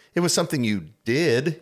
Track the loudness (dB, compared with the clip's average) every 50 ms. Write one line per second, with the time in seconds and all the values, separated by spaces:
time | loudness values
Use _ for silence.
0 | _ _ _ -2 0 0 0 0 0 0 -2 -2 0 0 -2 -2 -6 -10 -18 _
1 | _ -2 0 0 2 2 2 2 0 -2 -4 -6